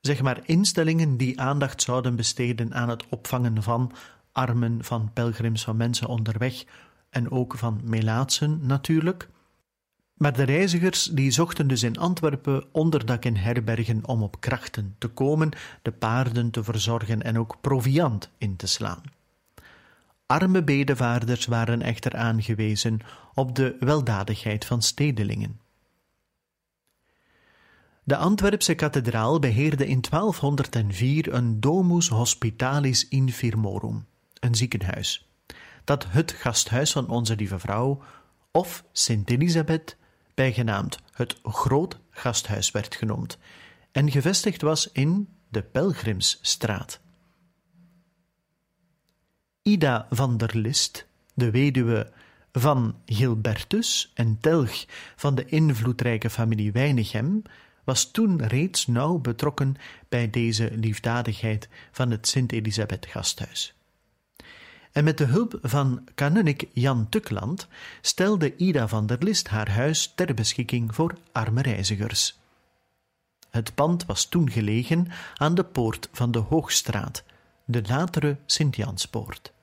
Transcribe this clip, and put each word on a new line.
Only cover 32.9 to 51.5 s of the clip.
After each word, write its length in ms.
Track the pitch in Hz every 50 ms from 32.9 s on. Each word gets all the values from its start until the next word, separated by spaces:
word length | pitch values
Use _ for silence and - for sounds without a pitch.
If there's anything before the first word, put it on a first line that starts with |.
| 123 - -
infirmorum, 960 | - - 135 131 127 117 - - 120 107 110 110 98 98 98 - 110 110 107 104 _ _ _ _ _ _ -
een 160 | - 123 117
ziekenhuis, 720 | 110 123 117 - 104 95 92 - 104 98 - - - _ _ _ _ _ _ - - - - - - -
dat 220 | - 143 139 -
het 240 | 92 87 143 165 -
gasthuis 600 | - - - 127 110 - - - 113 123 147 151
van 180 | - 147 127 92
Onze 260 | 107 120 117 107 113
Lieve 240 | 104 107 95 98 90
Vrouw 420 | - - 98 107 123 135 139 139 - - - - _ _ _ _ _ _
of 320 | _ 160 185 180 - - - _
Sint 380 | _ - - - 120 107 98 -
Elisabeth, 680 | 120 127 156 175 165 165 156 165 165 160 - - - _ _ _ _ _ _ _ _
bijgenaamd 640 | - 135 131 110 117 120 113 104 98 - - - - _ _
het 280 | _ - 123 - - - _
Groot 560 | - 107 - - 127 131 143 170 185 - - _ _
Gasthuis, 640 | _ - - 123 117 - - - 107 104 98 -
werd 240 | - 104 104 - -
genoemd 420 | - - 110 107 113 117 113 - - _ - - - - - - _ _ _
en 200 | _ 135 139 151
gevestigd 500 | 127 143 127 165 190 - - 214 175 -
was 300 | - 151 156 151 - -
in 360 | _ 135 135 156 175 202 208 - - _ _ _
de 120 | 113 107
Pelgrimsstraat. 1400 | 98 - _ 127 160 202 160 - - 110 104 92 95 - - - - - - - - 110 104 92 - - - - _ - _ _ _ _ _ _ _ _ _ _ _ _ _ _ - _ _ _ _ _ _ _ _ _ _ _ _ _ _ _ _ _ _ _ _ _ _ _ _ _ _ _ _ _ _ _ _ _ _ _
Ida 460 | _ 208 208 185 156 139 123 110 110 -
van 280 | - 113 139 127 120
der 200 | 110 117 110 -
List, 500 | 117 107 113 143 - - - _ - - _ _ _ _ _ _
de 180 | - 123 117